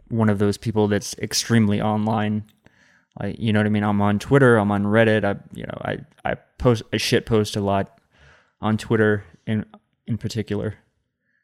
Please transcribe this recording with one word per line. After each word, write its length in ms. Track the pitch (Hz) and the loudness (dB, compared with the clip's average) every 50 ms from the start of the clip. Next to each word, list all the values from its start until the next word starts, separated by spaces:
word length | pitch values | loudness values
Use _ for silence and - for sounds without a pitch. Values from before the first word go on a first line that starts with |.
| _ - | _ -6
one 180 | 120 113 110 107 | -2 0 2 2
of 80 | 104 98 | 2 2
those 180 | 104 101 101 - | 2 0 0 -2
people 300 | - 117 98 107 107 101 | -4 -4 0 2 2 2
that's 260 | 104 101 - - - - | 2 -2 -2 -6 -12 -10
extremely 640 | - 104 - - - - 117 113 110 101 104 107 | -10 -6 -4 -6 -2 2 2 4 4 4 0 0
online. 640 | 110 107 107 107 104 110 110 110 107 107 107 107 107 _ _ _ _ - _ _ _ _ _ _ _ _ _ - | 0 -2 -2 -2 -2 -2 -2 -2 -2 -2 -2 -4 -6 _ _ _ _ -20 _ _ _ _ _ _ _ _ _ -10
I, 160 | - 101 - - | -8 -8 -8 -4
you 140 | - 117 107 | -2 0 2
know 60 | 107 | 2
what 60 | 107 | 2
I 40 | 104 | 2
mean? 140 | 107 104 104 | 2 0 0
I'm 180 | 107 104 101 | 0 0 2
on 160 | 101 104 104 101 | 2 2 0 0
Twitter, 380 | - - 135 143 139 123 117 110 | 0 0 2 4 6 6 6 6
I'm 140 | 101 101 | 4 2
on 120 | 104 101 101 | 0 0 0
Reddit. 380 | 104 104 113 113 110 107 107 98 | 2 4 4 4 4 2 2 0
I, 100 | 101 98 - - - - | -2 -4 -4 -8 -16 -14
you 100 | 60 - | -14 -12
know, 140 | - - - | -12 -12 -8
I, 160 | - - 50 - 139 _ _ _ - | -6 -6 -8 -8 -10 _ _ _ -6
I 120 | - - - _ _ _ - | -6 -6 -6 _ _ _ 0
post, 260 | - 127 117 110 - - - | 2 2 2 2 -2 -4 -4
I 40 | 110 | -4
shit 280 | - - 123 113 - | -2 0 0 0 0
post 300 | - 117 107 104 - - | 2 0 0 0 0 -2
a 60 | 107 | -4
lot 380 | 98 98 98 98 95 - _ _ _ _ _ _ _ - - _ _ _ _ - | -2 0 0 0 -2 -4 _ _ _ _ _ _ _ -20 -20 _ _ _ _ -8
on 160 | - 107 110 107 | -4 -2 -2 -2
Twitter 460 | - - 117 110 107 107 104 104 - - _ _ - - | -2 0 2 4 4 4 2 0 -4 -12 _ _ -8 -4
in, 180 | 110 107 107 _ - - _ _ _ _ _ - | -4 -4 -4 _ -14 -20 _ _ _ _ _ -8
in 100 | 120 - | -6 -6
particular. 580 | - 107 - 113 104 - 104 104 107 107 101 - _ _ _ _ _ _ _ _ _ _ _ _ | -6 -6 -6 -6 -6 -4 -4 -4 -4 -6 -8 -10 _ _ _ _ _ _ _ _ _ _ _ _